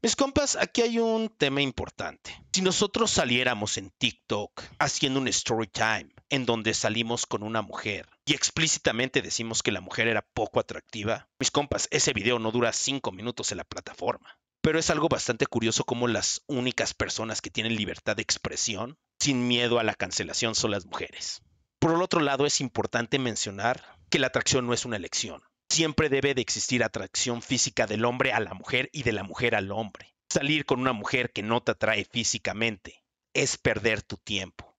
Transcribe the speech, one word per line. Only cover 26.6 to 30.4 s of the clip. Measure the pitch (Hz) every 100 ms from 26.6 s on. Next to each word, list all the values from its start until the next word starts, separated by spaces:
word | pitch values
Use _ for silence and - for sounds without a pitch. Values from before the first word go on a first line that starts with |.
| - 123
atracción | 110 - 95 - 127 120
física | - 120 - - 113
del | 107
hombre | 120 123 131
a | 110
la | 107
mujer | 95 - 127 127
y | 156
de | 120
la | 107
mujer | 101 - 120
al | 110 98
hombre. | 101 107 - - _ _
Salir | -